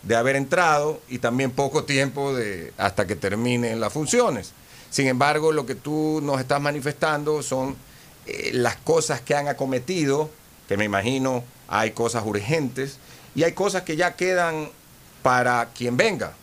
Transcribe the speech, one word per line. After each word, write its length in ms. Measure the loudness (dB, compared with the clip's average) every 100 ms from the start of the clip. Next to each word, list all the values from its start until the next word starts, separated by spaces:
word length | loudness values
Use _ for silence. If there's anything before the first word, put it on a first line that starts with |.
de 140 | 0 0
haber 200 | 2 0
entrado 640 | 0 2 4 4 0 -4 -10
y 100 | -4
también 320 | -2 0 -2
poco 340 | 0 0 0
tiempo 500 | 0 0 0 -2 -2
de, 380 | -2 -4 -6 -10 -4
hasta 300 | -2 0 -2
que 100 | 0
terminen 640 | -2 0 0 0 0 -2
las 120 | -2
funciones. 600 | -2 0 2 2 0 -8 -18 -20 -20 -6
Sin 160 | 0 2
embargo, 440 | 4 4 4 2
lo 160 | 2 -2
que 80 |
tú 460 | -6 -4 -2 0 0
nos 180 | 0 -2
estás 200 | 0 0
manifestando 800 | 0 -2 -4 -2 0 0 0 -2
son, 320 | -2 -2 -4 -6 -16 -20 -20 -20 -12
eh, 240 | -6 -4
las 240 | 0 0 0
cosas 440 | 2 2 2 -4
que 140 | 0
han 140 | 0 0
acometido, 840 | -4 -2 -2 -2 0 2 0 -2 -8 -20 -20 -4
que 80 | -2
me 80 |
imagino 580 | 2 2 0 0 0 -2 -6 -18 -4
hay 260 | 0 0
cosas 300 | 0 -2 0
urgentes 760 | -2 -4 0 0 0 -4 -8 -8 -20 -20 -10
y 80 | 0
hay 100 | 0
cosas 300 | 2 0 0
que 140 | -4 0
ya 180 | 0
quedan 540 | 0 0 2 0 -2 -8 -12 -20 -20 -20 -2
para 480 | 2 4 4 2 0
quien 220 | -4 -4 2
venga. 380 | 2 0 -6 -10